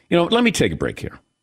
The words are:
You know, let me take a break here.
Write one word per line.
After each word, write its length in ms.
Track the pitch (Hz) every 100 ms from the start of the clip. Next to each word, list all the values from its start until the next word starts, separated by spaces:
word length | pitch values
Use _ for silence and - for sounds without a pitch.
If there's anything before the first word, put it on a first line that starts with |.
| _
You 60 | 170
know, 80 | 170
let 200 | 233 240
me 60 |
take 200 | - 110
a 60 | 78
break 220 | 65 -
here. 180 | - - _ _